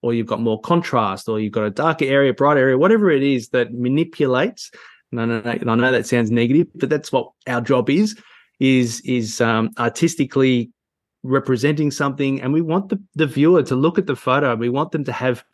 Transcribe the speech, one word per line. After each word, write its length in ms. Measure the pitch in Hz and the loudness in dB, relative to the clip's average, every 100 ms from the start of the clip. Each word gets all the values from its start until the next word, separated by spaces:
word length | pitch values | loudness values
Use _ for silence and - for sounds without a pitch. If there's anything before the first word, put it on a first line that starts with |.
or 120 | 120 | -2
you've 140 | 117 113 | -2 -2
got 120 | 107 | -2
more 200 | 113 110 | -2 -2
contrast, 680 | - 170 165 127 104 95 - | 0 0 0 -2 -2 -4 -6
or 120 | 110 | -4
you've 100 | 107 | -4
got 120 | 107 | -2
a 60 | 107 | -4
darker 340 | 101 156 160 | -2 -2 0
area, 280 | 135 139 139 | 0 2 2
bright 240 | 117 139 147 | 2 2 4
area, 200 | 131 131 | 2 2
whatever 320 | 180 226 202 | 2 4 4
it 140 | 143 | 2
is 240 | 139 131 110 | 2 0 -2
that 240 | 127 113 | -2 -2
manipulates. 960 | 120 123 139 165 - 139 127 185 - - - - _ _ | -2 -2 0 -2 -2 0 2 0 -4 -20 -20 -20 _ _
And 100 | 120 | -4
I 40 | |
know, 180 | 117 117 110 120 117 | -2 -2 -4 -4 0
I 20 | |
know 160 | 113 127 | 2 2
that 160 | 123 113 | 0 0
sounds 240 | 123 113 | 0 2
negative, 380 | 120 120 143 175 - | 0 2 2 0 -2
but 140 | 127 | -2
that's 200 | 151 - | -2 0
what 220 | 135 - _ - | -2 -4 _ -6
our 120 | 123 | -4
job 300 | 113 131 120 | 0 0 2
is, 260 | 147 214 214 - - _ _ | 2 0 -2 -20 -20 _ _
is, 400 | 135 131 120 117 | 2 4 2 -4
is, 400 | - 123 110 - | -4 -4 -4 0
um, 300 | 117 113 113 - | 0 2 -2 -2
artistically 920 | 117 - 170 - 135 139 131 123 123 _ _ _ _ _ | -4 0 -2 0 -2 2 2 2 -2 _ _ _ _ _
representing 680 | 131 131 131 127 139 151 147 | -2 -2 0 0 0 0 -2
something. 500 | 139 143 139 139 135 | 0 -4 -2 -4 -2
And 120 | 127 | -2
we 80 | 151 | -2
want 300 | 165 175 196 | 0 -2 -2
the, 120 | 196 - 147 | -8 -8 -4
the 100 | 151 | -2
viewer 380 | 131 151 180 | 2 4 4
to 100 | 135 | 2
look 240 | 131 151 175 | 0 0 0
at 80 | - | -2
the 80 | |
photo. 400 | 131 - 131 143 | -4 0 0 0
We 140 | 117 120 | 0 -2
want 240 | 123 147 | -2 -4
them 100 | 156 | -4
to 80 | 131 | -6
have 300 | 110 127 123 _ | -4 -2 -4 _